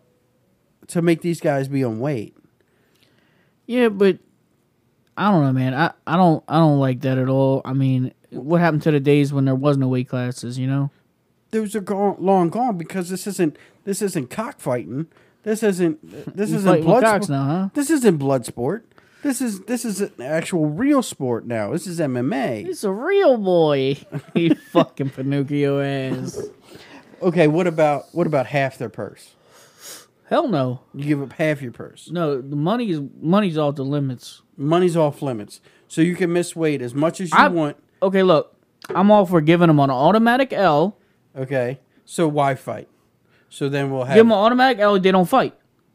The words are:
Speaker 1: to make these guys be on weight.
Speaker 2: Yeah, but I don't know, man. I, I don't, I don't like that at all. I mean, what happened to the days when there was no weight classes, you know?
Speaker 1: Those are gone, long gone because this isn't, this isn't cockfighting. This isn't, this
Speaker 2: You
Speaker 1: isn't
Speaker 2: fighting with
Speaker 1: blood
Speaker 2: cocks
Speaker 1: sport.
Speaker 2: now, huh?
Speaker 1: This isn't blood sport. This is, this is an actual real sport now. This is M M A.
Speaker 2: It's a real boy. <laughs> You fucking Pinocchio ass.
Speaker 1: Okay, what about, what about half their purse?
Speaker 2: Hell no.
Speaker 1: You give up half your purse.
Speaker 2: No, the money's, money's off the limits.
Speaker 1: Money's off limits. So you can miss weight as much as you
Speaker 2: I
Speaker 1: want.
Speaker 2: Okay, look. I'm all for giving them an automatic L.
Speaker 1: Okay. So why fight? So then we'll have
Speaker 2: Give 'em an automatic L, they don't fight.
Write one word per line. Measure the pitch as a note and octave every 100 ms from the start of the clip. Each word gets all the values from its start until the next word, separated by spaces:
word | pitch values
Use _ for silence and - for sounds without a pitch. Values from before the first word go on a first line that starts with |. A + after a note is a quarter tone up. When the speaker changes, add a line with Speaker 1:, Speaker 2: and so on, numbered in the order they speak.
| _ _ _ _ _ _ _ _ _
Speaker 1:
to | F3+
make | E3+ E3
these | F3 D#3+
guys | D#3+ C#3 C3+
be | C#3
on | B2+ A2
weight. | C#3 C3+ F#2+ _ _ _ _ _ _ _ _ _ _ _ _ _ -
Speaker 2:
Yeah, | B3 A#3
but | G3+ G3 F#3 _ _ _ _ _ _ _ _ _ -
I | F#2+
don't | E3
know, | C#3
man. | C3 C3
I, | C3 E3 - -
I | E3
don't, | F3+ D#3 -
I | D3+
don't | D#3+ C#3+
like | C3+ B2+
that | C3 C3
at | B2+
all. | C3+ C3+ C3+
I | -
mean, | C3+ C3+ C3 B2+ - _
what | B2 C3 E3+
happened | E3+ D3+
to | D#3+
the | D3
days | C#3 C#3+ C#3+
when | C#3+
there | C3+ C3
was | D3 C#3
no | C3
weight | B2+ B2+
classes, | B2+ B2 B2 A#2 B2+
you | C3
know? | C#3 C#3 - _ _ _ _ _
Speaker 1:
Those | A3 G#3+ G#3+
are |
gone, | F#3 G3 G3+ -
long | F3+ G3 E3+
gone | G#3 B3+ F#3+
because | E3 F#3+ F3
this | F#3 G#3
isn't, | F#3+ E3+ - - _
this | - G3
isn't | G#3 F3 B2+
cockfighting. | - A#3+ - D#3 B2 E2+ B2 E3 _ _ _
This | G#3 G#3+
isn't, | G#3+ F3+ E3+ - - B2 - F3
this | G#3+
Speaker 2:
You | A3
Speaker 1:
isn't | F#3+
Speaker 2:
fighting | E3
with | E3 A3
Speaker 1:
blood |
Speaker 2:
cocks | A3+ G3+ G3
Speaker 1:
sport. | C#3
Speaker 2:
now, |
huh? | C#3 E3+ F#3+
Speaker 1:
This | - C#4
isn't | D#4+ A#3+ D#3+
blood | C3+ C3+ A#2
sport. | - B2 G#3 - _ _ _
This | C#4+ B3+
is, | B3 G3
this | - B3 A#3
is | F#3+
an | G#3 -
actual | B2 D#3+ D#3+ F3+ D3+
real | D3+ C4+ C#4+
sport | - - C3 A2+ A2
now. | A#2 G2+
This | D3 F#3
is | E3
M | D3 B2
M | B2
A. | B3 A3 A2
Speaker 2:
It's | G2+ E4
a | G#3
real | F#3+ D4 G4+ F4+ B3
boy. | F#3+ F3 D#3 C#3+ C3+ C#3+ - C#3+
<laughs> | -
You | - E3 -
fucking | - F3 D#3+ - C3+
Pinocchio | C3 C3+ C#3+ C#3+ D3 C#3+ C#3
ass. | C#3 C#3 C3 C3 C3 - - - _ - - - - -
Speaker 1:
Okay, | F#3 E3+ D3+
what | D#3 F#3
about, | D#3+ D3+ C#3+ -
what | E3 E3+
about | D3+ B2
half | C#3 C3+ -
their | A#2
purse? | - G#2 - - _ _ _ - _ - - - _ _
Speaker 2:
Hell | B3+ D#4+
no. | E3 B2+ B2+ -
Speaker 1:
You | C3+
give | C#3+ D3
up | C3+
half | - D#3 D3
your | C3
purse. | A2+ - - -
Speaker 2:
No, | E3 D#3+ C#3
the | C3+ D3
money's, | D#3 A#3 A#3 D#3 C#3 -
money's | D#3 G3 G#3 D#3
off | D3 C#3+
the |
limits. | C3+ D3 C#3 B2 - - _ -
Speaker 1:
Money's | C#3+ E3 F#3 E3
off | D3+ C#3+
limits. | C#3+ A#2 G2+ - _ _ _
So | -
you | E3 F3
can | F3+
miss | F3 F3 E3+
weight | D#3+ C#3+
as | B2
much | B2+ D#3+ E3+
as | F#3
you | E3
Speaker 2:
I | G3
Speaker 1:
want. | F3 D3 - _ _
Speaker 2:
Okay, | G3 F#3+
look. | F#3 D#3 - _ _ _ -
I'm | D#3+ G3+
all | G#3
for | F3+ F3
giving | D3+ E3+ E3+
them | D3+
an | C#3
automatic | B2+ D3 G#3 A#3 B3 C4
L. | D#3+ F#3 D3 F3+ - _ _ _
Speaker 1:
Okay. | C3+ C3 C#3 B2 C#3 _ _
So | _ - E3
why | D3 C#3 C3
fight? | - G#2+ - _ _ _ _ _ _
So | - C#3+
then | C#3 C#3
we'll | C3+
have | B2+ F#3
Speaker 2:
Give | A3+
'em |
an | G#3+
automatic | A3 B3 C4 B3
L, | G#3 G3+
they | F#3
don't | F#3 F3
fight. | C4 D#3 - _ _ _